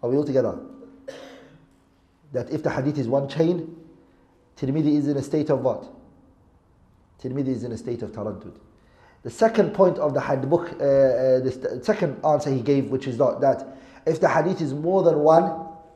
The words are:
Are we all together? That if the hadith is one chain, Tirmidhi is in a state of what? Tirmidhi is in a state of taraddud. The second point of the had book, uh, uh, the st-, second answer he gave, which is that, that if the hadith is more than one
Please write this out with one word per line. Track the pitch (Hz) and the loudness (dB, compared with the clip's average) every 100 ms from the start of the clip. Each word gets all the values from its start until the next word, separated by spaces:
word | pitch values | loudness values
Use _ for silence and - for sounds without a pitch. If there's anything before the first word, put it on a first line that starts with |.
Are | 123 | 0
we | 135 | -2
all | |
together? | 147 131 113 92 - - - - - - - - - - _ _ _ _ _ _ _ | 0 0 0 -4 -14 -20 -20 -20 -20 -18 -20 -20 -20 -20 _ _ _ _ _ _ _
That | 131 120 | -8 -6
if | 147 | -4
the | 147 | -4
hadith | 147 139 143 | -2 -2 -2
is | 117 | 0
one | 139 139 | -2 -2
chain, | 156 165 180 160 - - - _ _ _ _ _ | 0 0 0 -4 -16 -20 -20 _ _ _ _ _
Tirmidhi | _ 131 147 151 147 | _ -4 0 2 2
is | 139 | 0
in | 139 | -2
a | |
state | - 151 151 | -2 -2 0
of | 135 | 0
what? | 127 107 - - - _ _ _ _ _ _ _ _ _ _ _ | 0 -4 -8 -20 -20 _ _ _ _ _ _ _ _ _ _ _
Tirmidhi | 127 131 135 | -8 -4 -2
is | 123 | -4
in | 120 | -6
a | 113 | -8
state | - 117 | -8 -8
of | 104 | -8
taraddud. | 110 104 95 - - - _ _ _ _ _ | -8 -8 -10 -14 -20 -20 _ _ _ _ _
The | - | -16
second | - 226 226 170 | 0 2 4 0
point | - 190 160 | 4 4 4
of | 147 | -2
the | 135 | -2
had | - 135 131 | -2 -4 0
book, | 165 - - | 0 -2 -4
uh, | |
uh, | 143 139 135 123 131 127 | 2 4 4 4 2 2
the | 131 | 0
st-, | - 120 123 - | -4 -6 -6 -2
second | 208 165 131 | 0 -2 -2
answer | 156 147 147 | 0 0 0
he | 131 | -2
gave, | 113 139 113 | 2 2 2
which | 131 131 | -4 -4
is | 117 | 0
that, | 127 - | 0 2
that | 139 127 - - - - | 0 0 -4 -18 -20 -8
if | - 160 | -2 2
the | 160 | 4
hadith | 143 156 190 | 4 0 -2
is | 156 | -4
more | 139 160 190 | -2 0 4
than | 165 151 | 4 4
one | 151 160 185 - - - - | 6 6 4 -4 -10 -16 -20